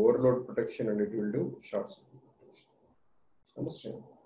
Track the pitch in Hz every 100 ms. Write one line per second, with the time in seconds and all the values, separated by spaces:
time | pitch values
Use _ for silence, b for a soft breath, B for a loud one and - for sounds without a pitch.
0 | 110 123 127 127 - 110 113 - 113 104
1 | 104 113 104 120 170 - - 104 95 -
2 | _ - - _ - - _ _ _ _
3 | _ _ _ _ _ - - - 110 -
4 | - -